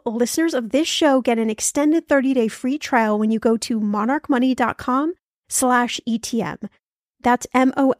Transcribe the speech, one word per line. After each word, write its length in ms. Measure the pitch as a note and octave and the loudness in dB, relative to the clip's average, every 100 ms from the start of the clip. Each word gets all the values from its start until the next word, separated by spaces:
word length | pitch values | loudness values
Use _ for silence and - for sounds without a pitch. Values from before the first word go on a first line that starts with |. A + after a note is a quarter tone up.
| A#3 | -2
listeners 480 | A3 A#3+ - D#4+ | -2 -2 0 0
of 160 | C4+ A3+ | -2 0
this 180 | C4+ E4 | 0 0
show 320 | - D#4 C4+ | 2 2 4
get 180 | B3 A3+ | 2 0
an 120 | A3 | -2
extended 580 | G#3+ - D4 D4 D#4+ - | -2 -4 0 2 2 2
thirty-day 400 | C#4+ C4 C4+ A3 | 2 2 0 0
free 300 | - B3+ D4 | -2 -4 -4
trial 400 | - B3 A3 G#3 | -2 0 2 0
when 120 | G#3+ | 0
you 80 | A3 | 0
go 200 | A#3 A3+ | 0 0
to 200 | - A3+ | -2 -4
monarchmoney 800 | G#3 G#3 A3 D4 - B3 C4 B3 | -2 -2 -2 -2 0 0 2 0
dot 220 | A#3+ - | -2 -2
com 340 | - B3+ D#4 F#4 _ _ - | -2 -2 -2 -6 _ _ -8
slash 500 | - B3+ B3 A#3+ - - | -2 2 2 0 -4 -4
E 120 | A3+ | -4
T 220 | - A3+ | -4 -4
M. 160 | E3 - G3+ _ _ _ _ _ | -4 -8 -14 _ _ _ _ _
That's 260 | A#3+ B3 - | 0 0 0
M 220 | B3+ C4 C#4+ | 2 2 2
O 180 | C4+ | 0